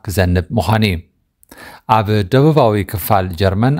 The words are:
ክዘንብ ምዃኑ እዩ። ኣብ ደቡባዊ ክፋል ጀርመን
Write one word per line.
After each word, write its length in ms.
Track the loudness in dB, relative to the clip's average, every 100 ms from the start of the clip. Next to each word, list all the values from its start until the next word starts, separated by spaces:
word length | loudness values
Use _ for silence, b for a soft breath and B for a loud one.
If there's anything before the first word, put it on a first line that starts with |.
ክዘንብ 440 | -6 -2 0 0 -2
ምዃኑ 340 | -4 -2 0 -2
እዩ። 120 | -4 -10 _ _ _ _ B B B B
ኣብ 200 | 0 2 0 2
ደቡባዊ 580 | 2 4 4 2 0
ክፋል 420 | -2 -6 -2 0 0 -2
ጀርመን 400 | -2 0 -2